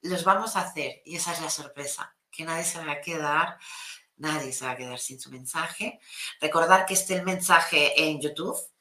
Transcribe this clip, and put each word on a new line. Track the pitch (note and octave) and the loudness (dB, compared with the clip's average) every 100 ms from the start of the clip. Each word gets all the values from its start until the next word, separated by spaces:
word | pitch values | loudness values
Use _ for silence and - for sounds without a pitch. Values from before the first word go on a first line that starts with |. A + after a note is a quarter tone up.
los | F3+ F3+ | -2 0
vamos | F3 G3+ A3 | 4 4 4
a | G3 | -2
hacer, | F3+ D#3+ C3+ - | -2 -4 -6 -8
y | - E3 | -12 -6
esa | E3 | -4
es | E3 | -4
la | D#3 | -4
sorpresa, | D#3 C#3 C#3+ C#3+ - - _ _ | -6 -8 -10 -8 -6 -8 _ _
que | - | -12
nadie | D#3+ E3 | -6 -2
se | - E3 | -2 -4
va | D#3 | -6
a | D3 | -6
quedar, | E3+ E3 D3+ D3+ E3+ - - - - - _ _ | -4 -4 0 2 0 -4 -16 -14 -14 -16 _ _
nadie | D3+ D3+ C3+ | -4 -2 -4
se | C3 | -6
va | C3 | -6
a | B2 | -6
quedar | B2+ B2 | -8 -8
sin | - C3 | -8 -10
su | - | -16
mensaje. | C3 B2+ D#3+ E3 - A3 - - - - - | -14 -8 -4 -4 -6 -8 -8 -18 -12 -12 -4
Recordar | D#3 E3 E3 F#3+ F#3+ | 0 2 8 8 6
que | |
esté | F#3+ - F#3 | 0 2 0
el | |
mensaje | F3+ F#3 - E3+ - D3+ D3 - | 0 -2 6 6 6 4 4 4
en | D#3 D3 | 2 2
YouTube | D3 D3 C#3+ - - _ | -4 -4 -6 -6 -8 _